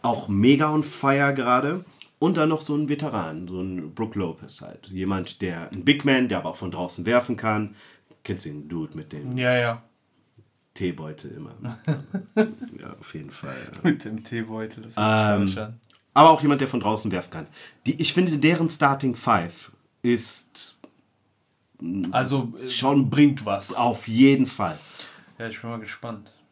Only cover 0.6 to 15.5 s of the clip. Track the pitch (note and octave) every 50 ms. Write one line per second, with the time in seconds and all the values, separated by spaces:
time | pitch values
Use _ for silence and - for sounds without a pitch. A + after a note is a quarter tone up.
0.6 | D#3 D3+ D3+ D#3 D3 D3+ - - - C#3 C#3 C#3 C#3+ C#3 C#3 C3+ B2+ B2 B2 C3
1.6 | C#3 C#3+ E3+ F#3 F3+ - - _ - _ _ _ D#3 E3+ E3+ E3 D3+ D#3+ D#3+ D#3
2.6 | - - D3 D3 D3+ C#3 D3 C#3+ D3+ D3 A#2 G#2 F2 D#2+ D#2 D#2+ F2+ F2 F#2 F#2
3.6 | F#2 F#2+ F#2 F2+ D#2 D#2 - - A2+ A2 - G#2 F#2+ E2 D#2+ - - - - -
4.6 | - - - - - - F#2+ F#2 F#2 F#2+ F#2+ F#2 F2+ - - _ G2 F2+ E2+ E2
5.6 | E2 - - F#2+ F2 - C#3+ C#3+ - C#3 C3+ B2+ B2+ A#2 G2+ F#2+ - D#2+ D#2+ -
6.6 | G2 F2+ E2 - F2 F2 - - E2+ G#2 A#2+ B2 B2 - A#2+ - - A2 G#2+ G#2+
7.6 | G#2+ G#2 - - - - - _ _ _ _ _ _ - G2+ F#2 - E2 D2 D2
8.6 | D2 D2+ E2+ E2 D#2 D2+ - D#2+ D2+ - - D2+ C#2+ B2+ B2+ B2+ B2+ B2 B2 B2
9.6 | A#2+ A#2 A#2 A#2 - _ _ _ _ _ _ _ _ _ _ - _ _ _ _
10.6 | _ _ _ - F#2+ F2+ D#2+ D#2 D#2 D2+ D2+ - - - - - D2+ - - G#2+
11.6 | G#2+ A#2 A2+ - - - D3 C3+ - - - F#3+ - - _ A3 A3 A3+ - -
12.6 | B3+ - - - - - - - - - - - - - - - - - C2 C2
13.6 | - - - - - E3+ D3 - - G#2+ A2 A2 A2 - A#2+ A#2 A2 A2 A2 A2
14.6 | A2 A2 - - A2 A2 - - G#2 G#2+ A2 A2 G#2+ G#2 G#2 G2 G2 F#2+